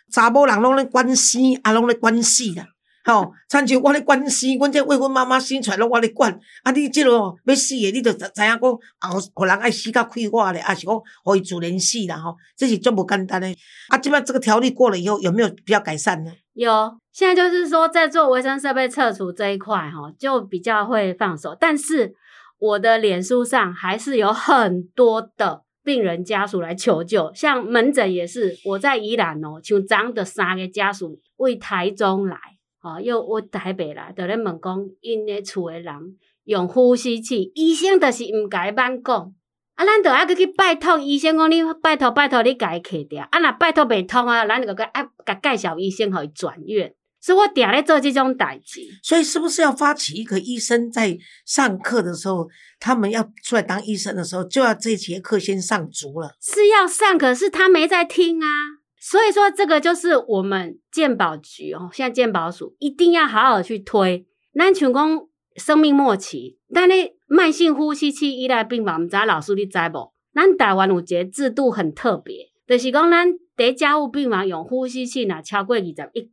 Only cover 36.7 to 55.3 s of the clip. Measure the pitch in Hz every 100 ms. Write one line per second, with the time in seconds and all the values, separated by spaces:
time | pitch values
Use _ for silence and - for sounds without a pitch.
36.7 | 247 247 247 247 233 226 240 185 - 320
37.7 | 311 359 381 277 247 214 214 208 196 185
38.7 | 214 254 254 247 226 180 - _ _ _
39.7 | - 370 427 359 262 330 359 370 381 370
40.7 | 330 330 330 277 285 311 320 320 330 320
41.7 | 320 320 302 254 240 285 254 233 247 196
42.7 | 170 - 165 147 147 143 330 320 240 339
43.7 | 320 269 214 185 247 240 233 214 233 233
44.7 | 196 220 254 302 _ - 196 294 226 190
45.7 | 165 190 185 208 185 151 - 165 170 160
46.7 | 214 170 _ _ _ - 370 415 392 214
47.7 | 254 294 302 277 269 262 254 151 135 -
48.7 | - - 190 - 330 311 330 330 - 311
49.7 | 262 294 294 - 160 226 196 - 247 -
50.7 | 240 240 233 214 175 - - - - 262
51.7 | 190 - 233 175 170 196 185 165 _ -
52.7 | _ 220 254 202 226 220 - - 202 185
53.7 | 190 202 202 196 196 165 185 180 269 247
54.7 | 214 226 208 - 180 185